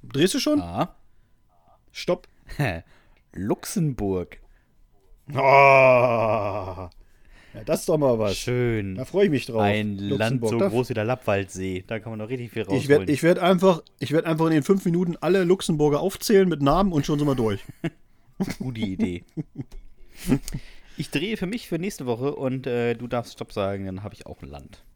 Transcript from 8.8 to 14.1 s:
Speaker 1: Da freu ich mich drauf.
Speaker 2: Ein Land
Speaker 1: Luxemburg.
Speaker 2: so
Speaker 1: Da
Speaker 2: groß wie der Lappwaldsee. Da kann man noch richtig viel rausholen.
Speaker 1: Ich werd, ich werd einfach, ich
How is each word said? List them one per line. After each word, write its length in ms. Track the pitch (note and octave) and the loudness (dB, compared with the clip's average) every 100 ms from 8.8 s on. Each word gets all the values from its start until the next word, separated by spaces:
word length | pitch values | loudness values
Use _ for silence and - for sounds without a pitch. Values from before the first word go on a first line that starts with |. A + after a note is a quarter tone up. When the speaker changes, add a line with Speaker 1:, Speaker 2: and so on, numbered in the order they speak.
| G2 | -4
Speaker 1:
Da 120 | F#2+ - | -8 -4
freu 180 | F3+ | 0
ich 80 | G#3 | 2
mich 160 | C#3 - | 2 -2
drauf. 140 | A2+ | 0
Speaker 2:
Ein 360 | G#2 G#2+ G#2+ G2+ | 2 2 -2 -4
Land 440 | G2+ G2+ A2 C3 | -4 0 0 0
Speaker 1:
Luxemburg. 80 | A2+ | 0
Speaker 2:
so 80 | A2+ | 0
Speaker 1:
Da 80 | G2+ | 2
Speaker 2:
groß 220 | A2 B2 | 0 -2
wie 40 | |
der 100 | A#2+ | -2
Lappwaldsee. 800 | G#2+ B2+ - G2+ F#2+ - F#2+ F2+ F#2 | -2 -2 0 -2 -2 -6 -6 -6 -6
Da 120 | A2+ | -10
kann 120 | A#2 | -8
man 80 | A2 | -10
noch 100 | G#2+ | -8
richtig 220 | B2+ A#2+ | -8 -8
viel 100 | - | -8
rausholen. 200 | G2+ G2 | -2 -2
Speaker 1:
Ich 60 | B2+ | 4
werd, 220 | C#3+ F#3 | 4 4
ich 140 | C#3+ | 2
werd 160 | D#3+ F3+ | 4 4
einfach, 420 | F3 F#3 F#3+ E3 - _ | 4 4 4 2 -4 _
ich 140 | C#3 | -2